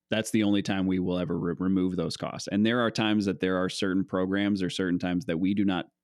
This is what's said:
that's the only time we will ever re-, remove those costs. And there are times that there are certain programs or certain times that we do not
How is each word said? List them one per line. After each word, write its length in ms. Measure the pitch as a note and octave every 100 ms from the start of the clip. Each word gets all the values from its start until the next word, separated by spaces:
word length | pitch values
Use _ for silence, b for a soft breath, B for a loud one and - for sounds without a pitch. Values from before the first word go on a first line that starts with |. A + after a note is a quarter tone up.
| -
that's 220 | A2 A2
the 120 | A2
only 180 | G#2 G2+
time 260 | F#2+ G2 F#2+
we 120 | F#2
will 180 | F2+ F2+
ever 200 | E2+ E2+
re-, 180 | F2 E2
remove 380 | F2+ F#2+ F#2 F2+
those 220 | D#2+ -
costs. 300 | - - -
And 160 | G#2 A2
there 160 | B2
are 100 | A2+
times 340 | G#2+ A2 G#2+ G2+
that 140 | E2
there 180 | F#2 F#2
are 120 | F#2
certain 340 | - G2 F#2
programs 580 | F#2 F#2 F#2 G2 G2+ G2+
or 80 | F2+
certain 300 | - F#2 F2
times 260 | F2+ F2+ E2
that 140 | E2
we 140 | F#2+
do 100 | G2+
not 240 | G2 F2+ - _